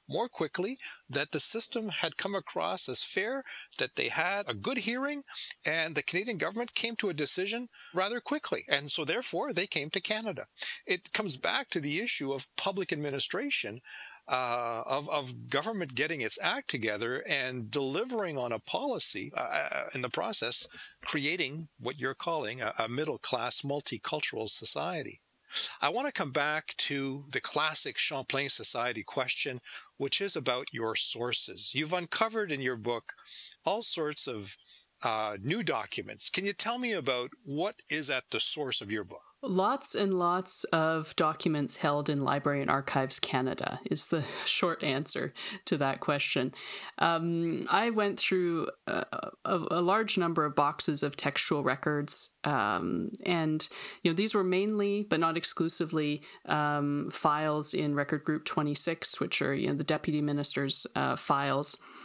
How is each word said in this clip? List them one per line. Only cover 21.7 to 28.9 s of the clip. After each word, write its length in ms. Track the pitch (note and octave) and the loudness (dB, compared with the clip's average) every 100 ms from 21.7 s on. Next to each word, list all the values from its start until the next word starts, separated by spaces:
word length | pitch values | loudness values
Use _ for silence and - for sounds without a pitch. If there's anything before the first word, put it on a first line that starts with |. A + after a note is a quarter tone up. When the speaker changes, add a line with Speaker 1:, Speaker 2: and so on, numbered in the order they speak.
| _ | _
Speaker 1:
what 180 | A#2+ D3 | -8 -4
you're 160 | B2+ | -4
calling 480 | C3 - D#3+ A2 B2+ | -4 -4 -2 -4 -4
a, 100 | A2 - | -4 -2
a 100 | A2+ | -2
middle-class 720 | B2 D#3 A#2+ - B2 A#2+ - | -2 -4 -4 -2 0 0 -2
multicultural 840 | C#3 C#3+ - A2+ - D3+ - A2 A2 | -2 -4 -4 -6 -4 -2 -2 -2 -2
society. 720 | - A2 D3 D#3 F3 - - _ _ _ - - - | 0 0 -2 -2 -4 -6 -10 _ _ _ -2 -2 0
I 80 | C#3+ | 0
want 160 | G#3+ C#4+ | 2 -2
to 80 | |
come 160 | - D#3 | -2 0
back 460 | C#3 D3 D#3 - - | 2 2 2 -2 -2
to 480 | - C#3+ C3+ C3+ C#3 | 0 0 -2 -4 -4
the 100 | B2+ | -2
classic 560 | - D3 D#3 D#3 C#3+ - | 0 2 2 2 -2 -2
Champlain 520 | - C#3+ B2+ C3+ C#3 | -2 -2 -2 0 0
Society 520 | - A2 B2 B2 | 0 0 0 0